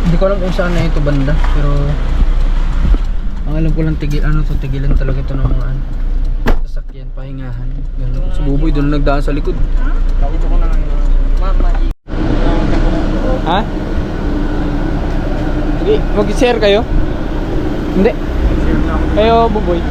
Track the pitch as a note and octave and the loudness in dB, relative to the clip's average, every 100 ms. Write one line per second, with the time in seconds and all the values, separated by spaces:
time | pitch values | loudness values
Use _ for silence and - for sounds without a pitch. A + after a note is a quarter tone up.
0 | E3+ E3 F#3+ G3 F#3 F3 F3 E3+ C3+ - | 2 2 2 0 -2 0 0 0 0 0
1 | D3 C#3+ C3+ D#3+ - D3 C#3+ C#3+ C#3+ C#3+ | 0 0 2 2 2 2 2 2 0 -2
2 | C3 C3+ - - - - - - - - | 0 2 2 2 2 2 0 0 2 2
3 | - - - - C#3 D#3 D#3+ D3+ D#3 D3+ | 2 -2 -2 -4 -2 0 0 0 0 -2
4 | D3+ C#3+ C#3+ D#3 C3+ C#3 C#3 C3+ C#3 C#3+ | -2 0 2 2 0 -2 -2 -2 2 2
5 | C3 C3 C3 C3+ C3 C3 B2+ - - - | 2 -2 -2 -2 0 0 0 -2 -4 -4
6 | - - - - - - - C#3 - C3+ | -2 0 0 0 2 2 2 -4 -8 -12
7 | B2+ C3+ C3 C3+ C3 A#2+ A#2+ C3 - - | -12 -10 -10 -10 -8 -6 -6 -6 -6 -4
8 | B2+ B2+ C3 - C#3+ C#3+ D#3+ C#3+ C#3+ D3 | -2 -2 0 0 2 2 2 2 2 2
9 | C#3+ C#3+ C#3+ C#3+ - - - - C#3+ - | 2 2 0 -2 -2 0 0 2 2 2
10 | - - - - - - - - - - | 2 2 0 0 2 2 4 2 2 0
11 | - - - - - - - - - - | 4 4 4 2 2 2 2 2 0 -2
12 | - - - - - - - - - - | -6 -4 0 2 2 2 2 2 2 0
13 | - - - - D#3 F#3 A3 - - - | -2 -2 -2 -2 0 -2 -2 -6 -4 -4
14 | - - - - - - - - - - | -4 -4 -4 -2 -2 -2 -2 -2 -2 -2
15 | - - - - - - - - - G#3 | -2 -2 -2 -2 -2 -2 -2 -2 0 0
16 | - G3+ G3+ G3+ B3 A#3 G#3 G3+ G3+ - | 0 0 0 0 0 2 2 0 2 0
17 | - - - - - - - - - F#3 | 0 -2 -4 -4 -4 -4 -4 -4 -4 0
18 | A3 - - - - - - D#3+ - - | 0 0 -4 -2 0 0 0 0 0 -2
19 | - G3+ A3 A3+ A3+ G#3 F3+ E3+ D#3+ | -2 0 2 2 0 0 -2 -2 -4